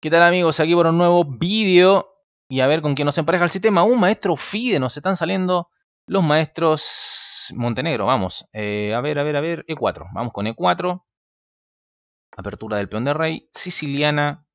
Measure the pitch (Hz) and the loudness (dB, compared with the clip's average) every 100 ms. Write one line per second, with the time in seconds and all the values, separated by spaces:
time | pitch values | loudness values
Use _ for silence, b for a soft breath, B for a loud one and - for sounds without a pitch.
0 | 151 165 170 180 170 151 160 170 165 165 | 2 4 4 4 2 2 2 4 4 4
1 | 175 175 156 120 175 214 208 180 185 196 | 4 4 2 -2 -2 0 4 6 6 4
2 | - _ _ _ _ 131 131 156 151 135 | 0 _ _ _ _ 0 2 2 0 0
3 | 147 156 151 175 175 196 220 190 190 247 | 0 0 0 2 0 2 2 4 4 4
4 | 190 214 190 156 - 214 247 175 127 147 | 2 2 -2 -2 -4 -6 -2 0 -2 -4
5 | 185 180 170 190 185 180 175 _ _ _ | -4 -2 -2 -2 0 -2 -4 _ _ _
6 | - 190 165 151 156 - 165 156 - - | -4 0 2 2 0 0 0 0 -2 -4
7 | - - - - - - 120 117 156 127 | -4 -6 -8 -8 -8 -4 -4 -2 -4 -2
8 | 104 127 92 - - 107 104 104 104 113 | 0 0 -2 -8 -14 -8 -6 -4 -2 -2
9 | 139 147 147 147 160 165 - 160 107 - | -4 -4 -2 -2 -4 -8 -8 -4 -4 -4
10 | 87 - 120 - 104 117 180 175 180 180 | -12 -8 -8 -6 -6 -2 -2 -2 -4 -6
11 | _ _ _ _ _ _ _ _ _ _ | _ _ _ _ _ _ _ _ _ _
12 | _ _ _ - 98 87 110 104 98 107 | _ _ _ -12 -12 -10 -6 -4 -4 -4
13 | 127 147 160 160 _ - 180 - 147 139 | -4 -2 -2 -4 _ -12 -6 -4 -4 -2
14 | 147 147 147 147 _ | 0 0 -2 -4 _